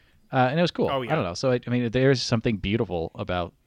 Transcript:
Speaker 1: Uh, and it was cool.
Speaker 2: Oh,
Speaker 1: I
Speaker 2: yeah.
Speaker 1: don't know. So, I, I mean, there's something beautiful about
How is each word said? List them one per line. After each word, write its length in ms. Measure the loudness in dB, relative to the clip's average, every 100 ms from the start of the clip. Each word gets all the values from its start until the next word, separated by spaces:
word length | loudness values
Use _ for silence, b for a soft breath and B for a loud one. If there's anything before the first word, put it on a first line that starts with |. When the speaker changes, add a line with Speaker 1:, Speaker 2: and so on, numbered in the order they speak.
| b b _
Speaker 1:
Uh, 160 | 0 2
and 80 | 2
it 40 |
was 100 | 0
cool. 160 | 0 -2
Speaker 2:
Oh, 120 | -2
Speaker 1:
I 20 |
Speaker 2:
yeah. 100 | -2
Speaker 1:
don't 80 | -2
know. 100 | -2
So, 180 | -2 0
I, 80 | 0 0
I 40 |
mean, 180 | -2 0
there's 300 | 2 4 4
something 360 | 2 0 0 -2
beautiful 560 | 0 0 0 -2 -4
about 380 | -6 -4 -4 -4 -8